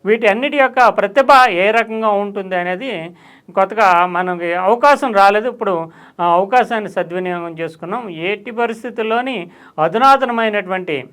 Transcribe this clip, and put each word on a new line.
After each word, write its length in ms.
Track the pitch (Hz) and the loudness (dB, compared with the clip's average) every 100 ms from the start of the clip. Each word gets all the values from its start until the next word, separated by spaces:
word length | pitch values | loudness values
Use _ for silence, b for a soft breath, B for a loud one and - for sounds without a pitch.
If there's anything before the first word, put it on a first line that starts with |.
| 190 | 0
వీటి 180 | 226 220 | 2 2
అన్నిటి 260 | 208 277 285 | 2 -2 0
యొక్క 240 | 262 254 233 208 | 0 4 2 2
ప్రతిభ 300 | 196 208 262 269 254 175 | 0 0 6 6 6 2
ఏ 20 | 196 226 | 2 0
రకంగా 320 | 220 220 220 202 | -2 -4 -2 -2
ఉంటుంది 320 | 202 202 190 180 | -4 -8 -6 -4
అనేది 300 | 175 180 262 190 165 175 b b - 185 | -4 -6 -6 -8 -10 -16 b b -6 -2
కొత్తగా 320 | 190 220 202 175 180 175 | -2 2 4 4 2 0
మనకి 340 | 185 175 170 175 185 | -2 -4 -4 -2 0
అవకాశం 420 | 240 285 277 269 196 | 4 4 4 2 4
రాలేదు. 280 | 196 208 240 | 4 4 -2
ఇప్పుడు 200 | 240 196 170 165 B B - | -4 -4 -2 -6 B B -2
ఆ 60 | 175 175 | 2 2
అవకాశాన్ని 520 | 196 254 208 226 196 190 | 4 2 2 -4 -4 -6
సద్వినియోగం 640 | 165 175 180 175 170 165 | -6 -6 -6 -6 -8 -8
చేసుకున్నాం. 440 | 165 160 170 226 226 160 175 | -10 -10 -10 -10 -10 -8 -6
ఎట్టి 200 | 208 208 226 | -6 -8 -4
పరిస్థితుల్లోని 760 | 233 220 247 214 220 226 262 226 170 B B - | -4 -4 -10 -8 -4 -4 -4 -8 -12 B B -4
అధునాతనమైనటువంటి 1120 | 160 214 269 269 254 233 220 208 185 185 180 143 - | -2 4 4 4 2 -2 -2 -2 -4 -6 -4 -8 -8